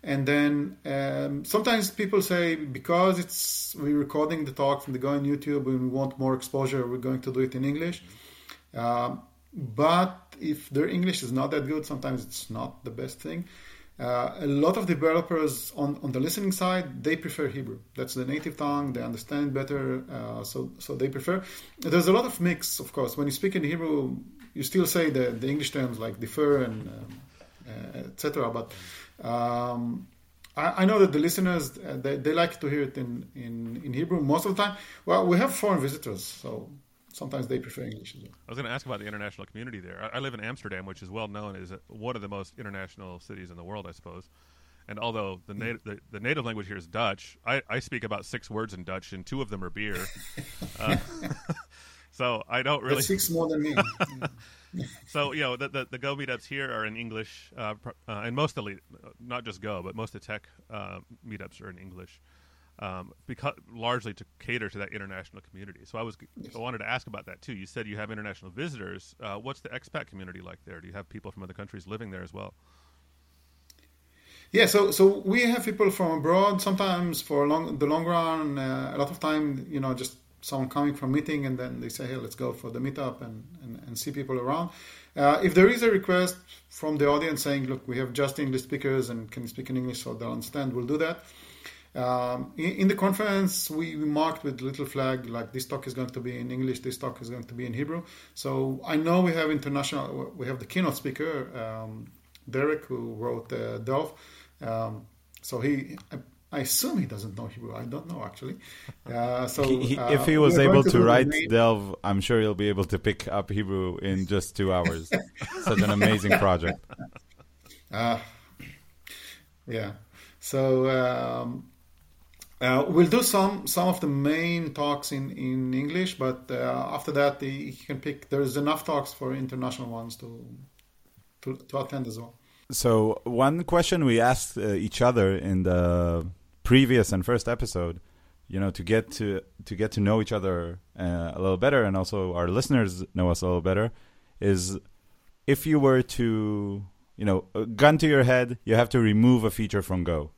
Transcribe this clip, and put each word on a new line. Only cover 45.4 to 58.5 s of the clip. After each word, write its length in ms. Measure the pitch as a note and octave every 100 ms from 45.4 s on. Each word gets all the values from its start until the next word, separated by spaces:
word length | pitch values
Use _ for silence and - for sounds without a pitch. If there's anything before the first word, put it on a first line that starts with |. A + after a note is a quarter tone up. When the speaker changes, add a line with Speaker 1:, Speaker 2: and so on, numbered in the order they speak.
| -
Speaker 2:
the 60 |
Speaker 1:
Mm. 40 | G#2
Speaker 2:
nat-, 240 | A2 A#2 G#2+
the, 140 | G#2 _
the 80 | G#2+
native 240 | A2+ D3+
language 220 | A#2 A2 G2
here 100 | G2
is 100 | E2
Dutch, 500 | F2+ A2+ G2 - - A#2
I, 160 | C3+ -
I 100 | A2+
speak 240 | - B2+
about 220 | G#2+ G2+ F#2+
six 240 | A#2+ -
words 240 | G#2+ A2
in 100 | F#2+
Dutch, 300 | F2 F#2+ -
and 100 | F#2+ F2+
two 160 | C3
of 60 | A#2
them 140 | G2+
are 60 | F2+
beer. 260 | E2 G#2+ F#2
Speaker 1:
<laughs> 760 | F#2+ - - - - - - -
Speaker 2:
Uh, 180 | A2 - - E4+
<laughs> 880 | D#4 D3 - D#3 - - - - -
so 320 | - B2 A2+ A2
I 120 | A#2+
don't 180 | C3 D3
really 120 | B2+ D3
Speaker 1:
That's 120 | -
six 220 | F#3+ -
more 180 | E3 D#3+
than 140 | D#3
me. 140 | D3+ D3
Speaker 2:
<laughs> 60 | G3+ - - C3 D3 - - - _ F3+ C#3 - C3+
So, 280 | D3+ C#3+
you 80 | C#3+
know, 140 | C#3 B2
the, 120 | C#3
the, 180 | C#3 B2+
the 60 | B2+
Go 160 | C#3 C#3
meetups 300 | C3+ A#2+ -
here 240 | C#3 C3+
are 120 | A#2
in 140 | G#2+ A2
English, 560 | A#2 A2 G#2+ - - -
uh, 200 | A2 G#2+
pr-, 140 | B2 - -
uh, 160 | G#2+ A2
and 100 | B2
most 220 | D3+